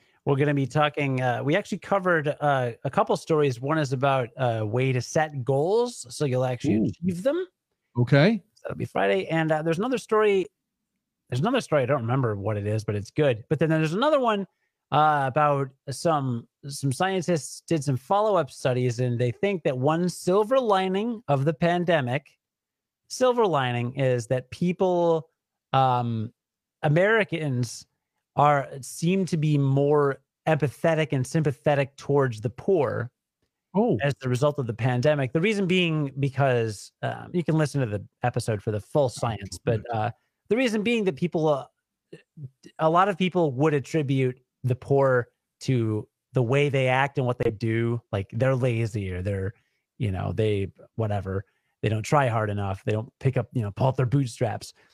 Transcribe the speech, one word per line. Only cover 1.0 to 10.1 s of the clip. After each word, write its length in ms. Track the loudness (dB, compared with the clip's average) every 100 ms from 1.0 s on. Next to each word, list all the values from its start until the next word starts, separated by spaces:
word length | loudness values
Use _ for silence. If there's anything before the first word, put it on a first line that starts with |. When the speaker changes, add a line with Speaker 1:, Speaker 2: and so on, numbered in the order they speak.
| -2 0
Speaker 1:
uh, 220 | -2 -2
we 100 | 0
actually 240 | -2 -2 -8
covered, 560 | -2 -2 2 0 0 -2
uh, 320 | 0 0 0 -4
a 80 | -2
couple 260 | 0 0 0
stories. 440 | 0 2 2 0
One 180 | -2 -2
is 140 | 0
about 380 | 0 0 0 -2 -2
a 280 | -2 0 -2
way 260 | 0 0
to 80 | 0
set 440 | -2 -2 -2 -4
goals 600 | -2 0 2 0 -2 -6 -16
so 160 | -4
you'll 200 | -2 0
actually 320 | -2 -2 0 0
Speaker 2:
Ooh. 80 | 0
Speaker 1:
achieve 360 | -2 -4 -2
them. 240 | -2 -2 -4 _ _ _ _ -2
Speaker 2:
Okay. 460 | 2 6 4 2 -4 _
Speaker 1:
That'll 120 | -12 -8
be 80 |
Friday. 420 | -6 -2 0 0 0
And, 260 | -2 0
uh, 100 | 0
there's 160 | 0 -2
another 200 | -2 -4
story. 480 | 0